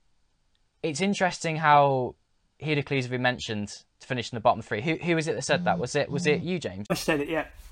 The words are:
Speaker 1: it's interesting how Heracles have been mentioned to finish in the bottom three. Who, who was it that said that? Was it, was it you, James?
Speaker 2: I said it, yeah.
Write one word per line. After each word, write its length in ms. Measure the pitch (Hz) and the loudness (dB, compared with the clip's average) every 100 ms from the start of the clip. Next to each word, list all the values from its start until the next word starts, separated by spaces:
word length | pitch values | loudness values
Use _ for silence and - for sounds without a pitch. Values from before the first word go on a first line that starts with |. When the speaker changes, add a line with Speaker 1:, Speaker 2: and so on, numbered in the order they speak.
| _ _ _ _ _ _ _ _ | _ _ _ _ _ _ _ _
Speaker 1:
it's 180 | 165 143 | -6 -2
interesting 560 | 190 196 185 - 165 156 | 0 2 0 0 -4 0
how 580 | 160 147 143 135 123 - _ _ _ _ | 6 8 8 4 -2 -6 _ _ _ _
Heracles 460 | 143 147 139 139 | -2 -2 0 -2
have 60 | 123 | -2
been 120 | 123 | 0
mentioned 460 | 127 123 - 107 101 - - _ | 0 -2 -4 -4 -6 -10 -20 _
to 60 | - | -6
finish 260 | 127 110 | -6 -4
in 40 | - | 2
the 40 | |
bottom 220 | 120 110 | 2 2
three. 180 | - 107 | -2 -4
Who, 140 | 135 | -2
who 200 | 160 170 | -2 0
was 140 | 165 156 | 0 0
it 60 | |
that 80 | 113 | -4
said 240 | - 143 180 | -2 0 2
that? 120 | 170 | 0
Was 160 | 123 | 0
it, 160 | 147 - | -2 -2
was 160 | 143 175 | 0 0
it 160 | 147 | 0
you, 160 | 170 180 | 0 -4
James? 280 | 107 92 104 | -6 -8 -4
Speaker 2:
I 40 | |
said 260 | - - 156 | -2 0 -2
it, 80 | 147 | 0
yeah. 180 | 160 151 - - | -4 -4 -12 -20